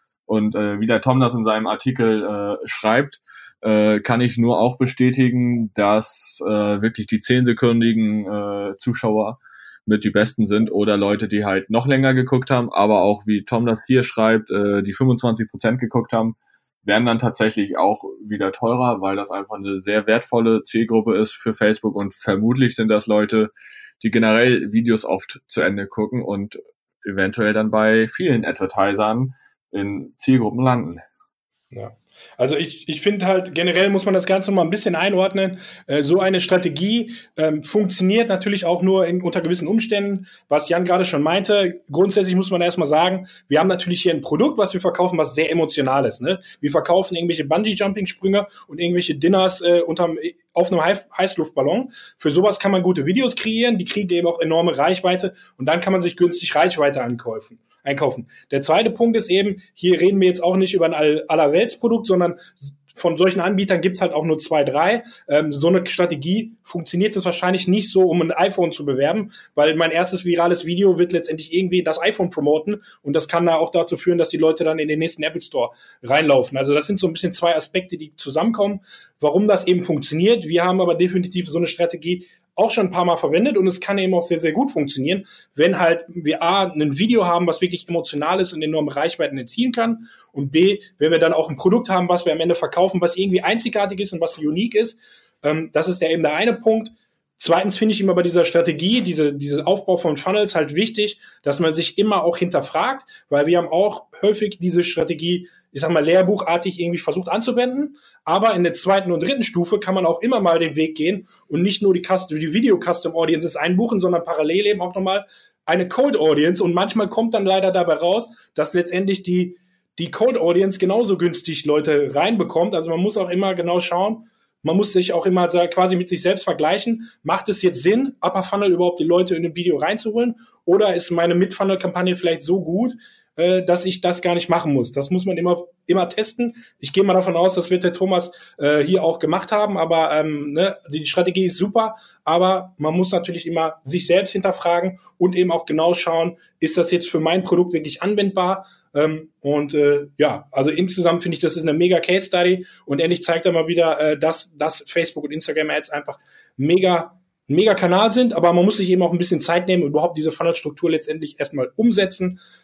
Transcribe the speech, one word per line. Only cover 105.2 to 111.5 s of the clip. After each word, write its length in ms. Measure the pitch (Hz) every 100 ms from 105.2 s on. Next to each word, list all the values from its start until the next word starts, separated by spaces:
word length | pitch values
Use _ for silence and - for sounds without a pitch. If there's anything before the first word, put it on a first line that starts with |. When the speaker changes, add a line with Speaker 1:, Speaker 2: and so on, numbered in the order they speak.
| 170 180 180 _ _
Speaker 2:
ich 80 | 139
sag 80 | 160
mal, 160 | 170 151
lehrbuchartig 760 | 180 185 202 156 170 190 175
irgendwie 200 | 170 175
versucht 300 | - 175 180
anzuwenden, 680 | 196 226 226 247 262 294 - _ _
aber 300 | - 180 220
in 100 | 190
der 100 | 175
zweiten 380 | 170 180 196 185
und 120 | 170
dritten 200 | 175 269
Stufe 360 | - 175 170 208
kann 160 | 185 190
man 100 | 170
auch 160 | 170
immer 180 | 240 247
mal 200 | 185 165
den 160 | 165 147
Weg 200 | 156 156
gehen 320 | 156 202 - _
und 160 | _